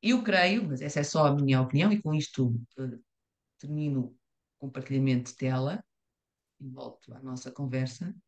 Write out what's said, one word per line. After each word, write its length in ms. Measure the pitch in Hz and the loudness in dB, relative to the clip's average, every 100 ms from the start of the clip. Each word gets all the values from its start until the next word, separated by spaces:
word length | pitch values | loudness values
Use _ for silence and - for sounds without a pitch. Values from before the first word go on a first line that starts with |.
Eu 200 | 214 247 | 2 2
creio, 460 | - 190 180 214 185 | 4 4 4 2 0
mas 140 | 131 | -4
essa 180 | 147 - | -4 -4
é 40 | |
só 220 | 143 156 147 | -2 4 4
a 100 | 143 | 4
minha 240 | 139 131 | 4 4
opinião, 320 | 127 143 190 | 4 4 4
e 80 | 208 | 4
com 140 | 160 | 0
isto, 420 | 151 139 - 127 117 117 - | -2 -2 0 0 0 -6 -10
eh, 220 | 131 - _ _ _ _ _ _ | -10 -10 _ _ _ _ _ _
termino 420 | 143 151 151 135 | -8 -4 -2 -2
o 140 | 120 - _ _ _ _ | -2 -8 _ _ _ _
compartilhamento 720 | 139 135 127 135 135 123 123 | -12 -12 -4 0 2 2 -2
de 60 | - | -6
tela 460 | 131 131 135 202 - _ _ _ _ _ _ _ | -2 0 -2 -4 -10 _ _ _ _ _ _ _
e 100 | 135 | -16
volto 420 | 131 127 - - | -14 -14 -16 -20
à 60 | 123 | -16
nossa 280 | 135 127 135 | -12 -12 -12
conversa. 600 | 131 139 127 127 - 175 - | -8 -6 -2 -4 -6 -10 -10